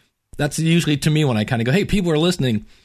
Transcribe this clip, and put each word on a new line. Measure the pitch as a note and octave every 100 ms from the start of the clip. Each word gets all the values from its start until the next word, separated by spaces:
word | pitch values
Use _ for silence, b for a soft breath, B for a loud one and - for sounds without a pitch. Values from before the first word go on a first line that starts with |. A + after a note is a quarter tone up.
| b _ _ -
That's | C#3+ D3+
usually | D#3+ E3+ D3 D3
to | D#3+
me | D#3 D3
when | A2
I | G#2+
kinda | A#2
go, | A#2
"Hey, | F3 A3
people | G3+ E3+
are | D3+
listening." | E3+ - C3 G#2+ - b